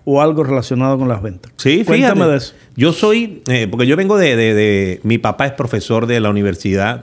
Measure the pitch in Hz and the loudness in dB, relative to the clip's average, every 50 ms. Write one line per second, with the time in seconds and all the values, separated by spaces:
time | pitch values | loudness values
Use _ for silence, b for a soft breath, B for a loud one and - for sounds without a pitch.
0 | B 147 139 139 151 160 156 156 147 131 139 127 117 - 131 123 131 135 135 131 | B 0 2 2 2 2 2 0 0 0 0 -2 -2 -2 -2 -2 0 0 0 0
1 | 135 123 117 98 101 107 92 90 - - _ - - 135 151 196 220 - 214 240 | 0 -2 -2 -4 -6 -8 -10 -12 -18 -20 _ -4 0 0 0 2 2 2 2 2
2 | 269 240 202 - 175 160 143 135 - - - b b b b 117 131 170 165 - | 2 2 2 2 2 2 2 0 -4 -6 -16 b b b b 0 0 2 2 2
3 | 214 214 214 233 233 214 185 - - 127 127 123 113 95 117 120 123 127 151 180 | 2 2 2 2 0 -4 -8 -10 -4 -2 -2 0 -2 -2 -2 0 2 2 2 2
4 | 190 190 214 202 180 143 120 113 113 110 107 104 107 104 101 98 98 92 90 - | 2 2 2 2 2 2 2 2 2 2 2 2 2 2 2 0 0 -2 -4 -4
5 | - 107 117 120 - - - - 139 139 - - 131 120 - 101 - - 113 113 | -2 -2 0 0 0 -2 -2 -2 -2 -4 -2 -4 -6 -4 -4 -6 -4 -2 -2 -2
6 | 117 117 120 113 110 104 101 101 101 101 90 - - 101 95 98 98 110 123 120 | 0 0 -2 0 0 0 0 0 0 -2 -4 -4 -4 -2 -2 0 -2 -2 -4 -6